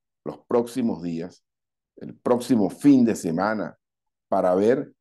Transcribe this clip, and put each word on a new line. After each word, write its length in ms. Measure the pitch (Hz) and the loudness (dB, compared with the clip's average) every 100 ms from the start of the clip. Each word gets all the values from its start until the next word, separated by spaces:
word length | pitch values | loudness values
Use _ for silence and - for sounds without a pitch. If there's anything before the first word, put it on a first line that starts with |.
| _ _ | _ _
los 140 | 73 - - | -14 -14 -2
próximos 560 | 120 120 131 117 85 | -2 -2 -4 -4 -4
días, 420 | 87 82 90 - _ _ _ _ _ - | -6 -8 -10 -14 _ _ _ _ _ -20
el 180 | - - | -20 -8
próximo 520 | - 120 - 120 92 | -2 -2 2 0 0
fin 360 | - 147 135 | 2 4 6
de 100 | 117 | 4
semana, 640 | 92 90 82 101 110 85 - _ _ _ _ - | 0 -4 -2 -2 -4 -8 -12 _ _ _ _ -6
para 260 | 98 92 | -2 2
ver 380 | 92 104 139 135 _ | 2 2 0 -4 _